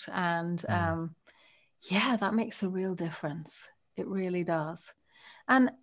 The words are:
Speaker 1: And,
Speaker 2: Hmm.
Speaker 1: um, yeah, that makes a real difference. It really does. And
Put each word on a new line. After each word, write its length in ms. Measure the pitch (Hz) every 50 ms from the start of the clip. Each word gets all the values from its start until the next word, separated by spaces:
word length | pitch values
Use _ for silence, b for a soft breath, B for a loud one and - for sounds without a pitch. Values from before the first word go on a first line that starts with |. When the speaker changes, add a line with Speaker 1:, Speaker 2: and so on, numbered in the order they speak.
| - -
Speaker 1:
And, 480 | - - 180 170 170 170 170 175 175 170
Speaker 2:
Hmm. 120 | - - 175
Speaker 1:
um, 420 | 175 170 165 165 165 165 165 - - b b b b b b b b b b _ _ -
yeah, 340 | - 185 202 220 269 247
that 160 | 208 208 190 214
makes 300 | 226 220 - - - 202
a 60 | 185
real 260 | 185 185 190 190 185
difference. 720 | 175 170 165 156 - - 151 143 165 156 - - - - - - _ _ _ _
It 120 | - 185
really 360 | - 196 196 190 180 180 180 175
does. 500 | 170 170 160 151 156 170 165 - - - _ b b b b b b b b b
And 240 | - 254 262 254 - - -